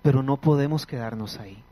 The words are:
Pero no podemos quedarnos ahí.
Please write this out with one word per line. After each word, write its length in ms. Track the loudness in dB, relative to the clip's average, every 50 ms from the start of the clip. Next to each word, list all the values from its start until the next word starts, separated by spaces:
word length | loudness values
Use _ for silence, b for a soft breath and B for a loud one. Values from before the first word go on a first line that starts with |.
Pero 220 | _ 4 4 4 2
no 160 | 2 -2 2
podemos 480 | 4 2 4 4 2 0 -2 -4 -4
quedarnos 520 | -6 -10 -8 -8 -8 -8 -8 -8 -10 -10 -14
ahí. 240 | -14 -16 -18 -20 -20 _